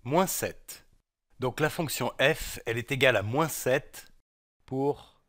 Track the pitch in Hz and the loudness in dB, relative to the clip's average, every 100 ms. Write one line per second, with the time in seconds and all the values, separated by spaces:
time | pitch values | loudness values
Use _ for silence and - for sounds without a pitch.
0 | 120 156 185 - 98 - - - _ _ | 0 0 0 -2 -6 -8 -18 -20 _ _
1 | _ _ _ _ 131 123 151 - 156 - | _ _ _ _ -4 0 -2 -2 -4 -2
2 | 120 - 135 165 - - - 117 117 139 | -4 2 2 2 -6 -8 -4 -4 -2 2
3 | 131 113 101 131 160 - - 135 - - | 4 4 2 0 0 0 0 0 -2 -20
4 | - - _ _ _ _ - 131 139 139 | -20 -20 _ _ _ _ -8 -2 -2 -2
5 | - _ | -10 _